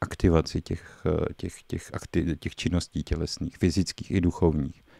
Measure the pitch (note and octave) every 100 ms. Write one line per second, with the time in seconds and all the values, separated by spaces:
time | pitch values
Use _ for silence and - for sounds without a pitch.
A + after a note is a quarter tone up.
0 | - - F#2 E2 D2+ - - F2+ - -
1 | E2 D#2+ D#2 - F2 - - E2 - E2
2 | - E2+ E2 D#2 - - - F2 - D2+
3 | - D#2+ D#2 - D#2+ - F2+ F#2+ E2+ -
4 | - F#2+ E2+ - E2+ D2+ C2+ - _